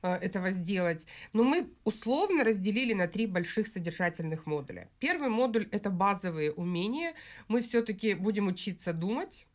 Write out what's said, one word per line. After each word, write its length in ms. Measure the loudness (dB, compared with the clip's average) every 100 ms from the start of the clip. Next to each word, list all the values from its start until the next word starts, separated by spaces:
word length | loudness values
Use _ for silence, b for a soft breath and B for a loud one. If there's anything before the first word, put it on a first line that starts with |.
э, 100 | 0
этого 380 | 0 -2 -2 -2
сделать. 520 | -2 0 2 2 0 -6 B B
Но 100 | 2
мы 260 | 4 4 0 -4
условно 600 | -2 0 0 2 4 4
разделили 500 | 4 2 2 2 2
на 140 | 2 0
три 180 | 0 0
больших 400 | 0 -2 -2 -2
содержательных 800 | -2 -6 0 -2 0 -6 -4 -4
модуля. 420 | -4 -4 -14 -16 _
Первый 280 | 0 0 2
модуль — 380 | 2 2 2 0
это 180 | -2 -2
базовые 640 | 2 2 2 -2 0 -2
умения. 640 | 0 -2 0 0 -2 -4 -8 B B B
Мы 120 | 0
все-таки 540 | 2 0 0 -2 0
будем 320 | 2 0 2 0
учиться 460 | 0 -4 -4 -4
думать 540 | -2 -2 -2 -4 -12 -20